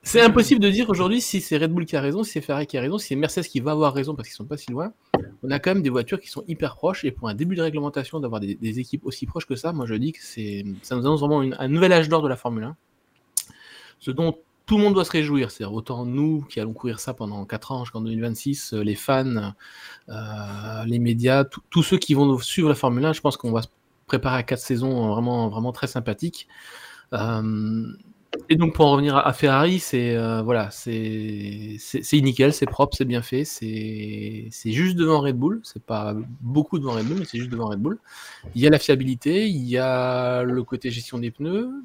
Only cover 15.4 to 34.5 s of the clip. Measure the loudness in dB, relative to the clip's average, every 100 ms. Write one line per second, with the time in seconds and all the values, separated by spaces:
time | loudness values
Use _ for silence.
15.4 | 0 -4 -8 -8 -6 -6 -4 0 0 0
16.4 | -4 -6 -6 -6 -6 -6 -8 -8 -8 -8
17.4 | -8 -10 -8 -8 -8 -6 -4 -4 -4 -4
18.4 | -4 -6 -4 -2 -2 -2 0 0 2 -2
19.4 | -4 -10 -20 -20 -20 -20 -16 -12 -10 -10
20.4 | -10 -10 -10 -8 -2 0 2 2 4 4
21.4 | 4 -2 _ 2 4 2 4 4 6 4
22.4 | 0 0 2 4 2 2 0 2 0 -2
23.4 | -2 -2 -4 _ _ _ _ -2 0 -2
24.4 | -2 -4 -2 -2 0 0 0 0 0 0
25.4 | 0 -2 -4 -4 -6 -4 -4 -4 -6 -8
26.4 | -18 -20 -20 -20 -20 -20 _ -4 -2 -2
27.4 | -2 -2 -2 -4 -6 -12 -20 _ _ -12
28.4 | 2 4 4 6 6 6 4 4 2 4
29.4 | 4 6 4 2 0 0 0 0 0 -2
30.4 | 0 0 0 -6 -6 -4 -4 -6 -6 -8
31.4 | -8 -10 -12 -12 -8 -8 2 4 4 6
32.4 | 4 4 -2 2 0 2 -2 -2 -2 -4
33.4 | -4 -6 -8 -6 -8 -8 -8 -8 -8 -10
34.4 | -12